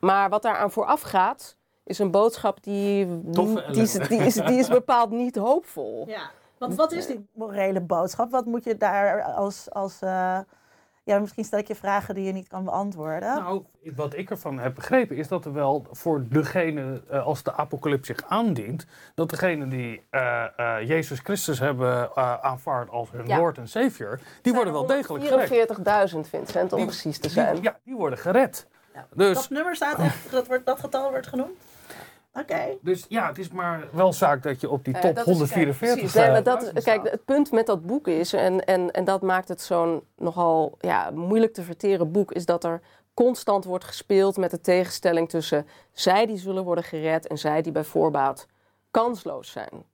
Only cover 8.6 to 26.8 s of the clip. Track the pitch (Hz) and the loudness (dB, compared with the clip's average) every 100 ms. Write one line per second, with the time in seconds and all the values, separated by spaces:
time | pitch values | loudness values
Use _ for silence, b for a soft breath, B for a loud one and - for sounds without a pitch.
8.6 | 233 214 208 196 202 196 - - 202 196 | -4 0 0 2 2 2 -2 -2 -4 -4
9.6 | - 208 196 - 190 185 185 185 196 b | -10 -6 -6 -6 -4 -2 0 -2 -6 b
10.6 | b b b b - 202 208 - 214 208 | b b b b 0 0 0 -6 -4 -4
11.6 | 208 214 196 202 196 196 190 190 185 190 | -4 -6 -2 -2 -2 -6 -4 -6 -8 -10
12.6 | 190 - 202 180 156 160 196 277 180 196 | -4 -4 -4 -6 -6 -6 -4 -4 -4 -6
13.6 | 190 _ 165 135 147 143 190 202 156 135 | -8 _ -14 -8 -8 -6 -10 -8 -8 -6
14.6 | 127 131 - 262 240 135 151 180 170 143 | -6 -8 0 0 0 -4 -6 -6 -6 -2
15.6 | 143 147 - - - 151 123 131 151 185 | 0 0 -4 -8 -2 -2 0 0 0 0
16.6 | 165 151 131 131 - 139 120 143 - - | -2 -2 -6 -8 -6 -4 -2 -2 -4 -4
17.6 | 147 139 156 139 135 120 - 196 233 143 | -4 -4 -2 -2 -2 -10 -4 0 0 -2
18.6 | 104 160 - B B - 160 165 185 160 | -4 -8 -10 B B -6 -4 -2 -2 -2
19.6 | 135 131 120 110 _ 131 127 120 113 - | -4 -6 -6 -10 _ -2 0 -2 -4 -4
20.6 | 117 113 113 160 147 139 - 202 - 139 | -4 -2 0 -2 -2 -8 -6 -6 -2 -2
21.6 | 135 131 127 123 120 - 127 123 135 131 | 0 0 0 0 -2 0 0 0 -4 -4
22.6 | - 131 120 120 117 120 117 180 170 139 | -4 -4 -4 -8 -10 -10 -2 2 2 0
23.6 | 117 - 262 - 107 131 B B - 247 | -8 -2 -2 -2 -10 -10 B B 0 2
24.6 | 208 151 135 269 269 147 285 262 247 247 | 2 0 0 0 0 -6 2 2 4 4
25.6 | 226 208 190 208 196 165 156 160 - 180 | 2 0 2 4 2 0 -6 -8 -4 -2
26.6 | 185 196 | 0 0